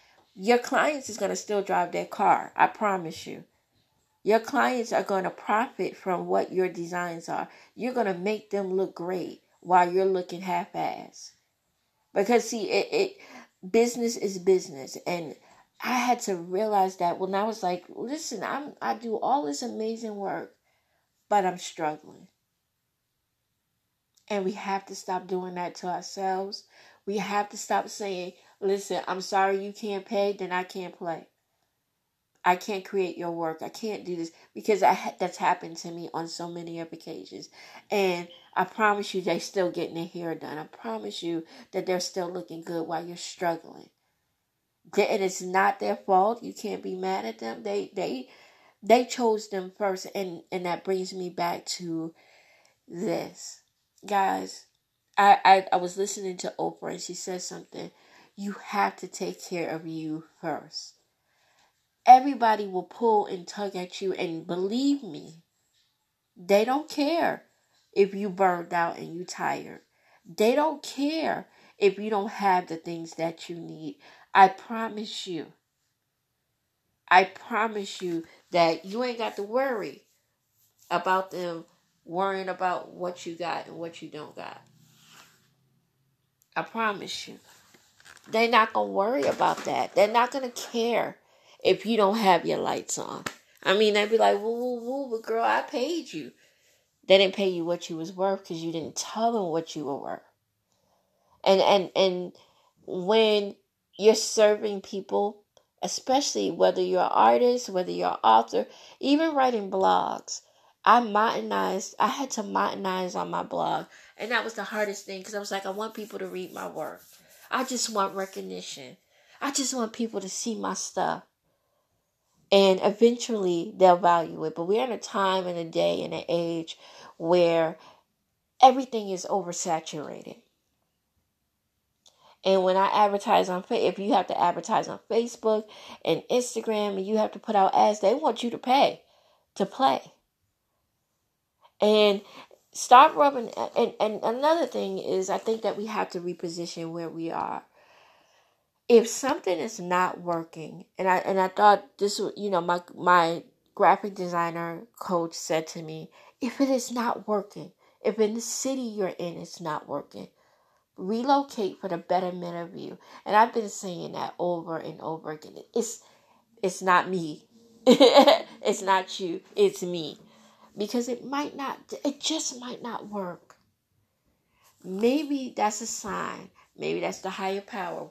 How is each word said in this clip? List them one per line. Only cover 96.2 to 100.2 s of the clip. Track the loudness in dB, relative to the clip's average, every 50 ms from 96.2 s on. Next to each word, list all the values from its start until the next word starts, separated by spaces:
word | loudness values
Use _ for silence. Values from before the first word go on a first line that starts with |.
| -12 -14 -16 _ _ _ _ _ _ _ _ _ _ _ _ _ _
They | 6 8 8
didn't | 8 6 2
pay | 0 0 0
you | 0 -2 -2
what | -2 -4 -4 -4 -8
you | -8
was | -8 -8 -8 -4
worth | -2 0 0 0 -2 -6
'cause | -8 -10 -8
you | -6 -6 -6
didn't | -6 -8 -8 -8
tell | -10 -10 -8 -4 -2 0 0 0
them | 0 -2 -2
what | -2 -2 -4 -4 -8
you | -8 -6
were | -6 -6
worth. | -6 -6 -8 -10 -10